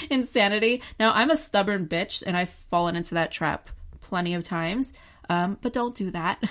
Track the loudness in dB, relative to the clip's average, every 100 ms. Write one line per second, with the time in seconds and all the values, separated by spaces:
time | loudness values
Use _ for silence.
0 | -2 0 2 4 4 4 2 0 -4 0
1 | 2 4 4 4 2 2 2 0 0 -2
2 | -2 -4 -2 -2 -2 -6 -2 0 2 0
3 | 0 0 -2 0 -2 -2 -8 -16 -16 -16
4 | -6 -2 0 -2 -2 -2 -2 -2 -4 -6
5 | -20 -12 -2 0 0 0 -4 -2 -4 -4
6 | -6 -2 -2 -2 -4